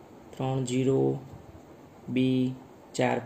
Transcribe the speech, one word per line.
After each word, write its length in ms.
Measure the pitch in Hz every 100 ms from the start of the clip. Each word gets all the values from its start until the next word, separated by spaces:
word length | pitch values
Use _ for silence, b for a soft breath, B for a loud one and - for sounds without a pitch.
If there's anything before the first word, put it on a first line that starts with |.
| - - -
ત્રણ 340 | - 131 135
ઝીરો, 540 | 123 127 131 135 135 135 - - - - - - - - -
બી 460 | 127 131 131 127 127 - - -
ચાર 260 | - 123 123